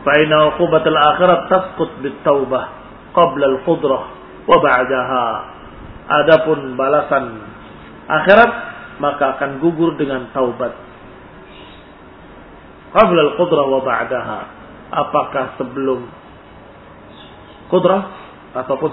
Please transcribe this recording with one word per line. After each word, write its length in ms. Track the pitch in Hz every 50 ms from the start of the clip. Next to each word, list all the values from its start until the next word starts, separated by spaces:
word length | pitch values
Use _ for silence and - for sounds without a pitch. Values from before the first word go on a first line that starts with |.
| -
Fa 80 | 143 143
inna 400 | 151 156 156 156 151 151 151 147
uqubatal 400 | - 175 165 160 156 156 160 156
akhirat 460 | 156 147 151 147 - 180 180 175 170 - -
tasqut 400 | 185 185 185 - - - 165 - - -
bit 160 | 131 139 135 - -
taubah 480 | 160 147 143 135 123 131 127 - - - - - - - - - -
qabla 340 | - 170 175 165 - 143 143 135
al 60 | 131 131 - -
qudrah 360 | 165 - 151 139 135 120 - - - - - - - - - -
wa 100 | 180 160
ba'daha. 680 | 139 143 127 123 127 120 135 127 123 127 135 127 120 117 110 104 - - - - - - - - - - - - - -
Adapun 720 | 160 151 147 156 160 156 156 156 156 143 139 131 127 123
balasan 680 | 135 135 147 151 - - 147 135 127 120 113 107 107 - - - - - - - - - - - - -
akhirat 440 | 151 156 - 175 196 214 233 233 - - - - - - - - - - 147
maka 340 | 143 143 - 139 135 135 -
akan 220 | 143 139 139 135
gugur 400 | 143 170 165 151 165 165 151 143
dengan 320 | 156 135 135 127 123 110
taubat. 420 | - 139 131 123 117 113 127 117 - - - - - - - - - - - - - - - - - - - - - - - - - - - - - - - - - - - - - - - - - - - - -
Qabla 260 | 180 220 196 175 170 151 143
al 60 | - -
qudrah 280 | 180 175 160 147 143 135
wa 140 | 135 135 127
ba'daha. 560 | 131 120 113 120 117 127 123 113 107 - - - - - - - - - - - -
Apakah 720 | - 147 147 - - 147 147 - - 139 127 120 - -
sebelum 480 | 139 120 123 139 135 135 127 123 120 117 - - - - - - - - - - - - - - - - - - - - - - - - - - - - - - - -
qudrah 340 | - 180 175 90 - - 190 - - - - - - - - - -
ataupun 340 | 123 127 - 139 131 151 151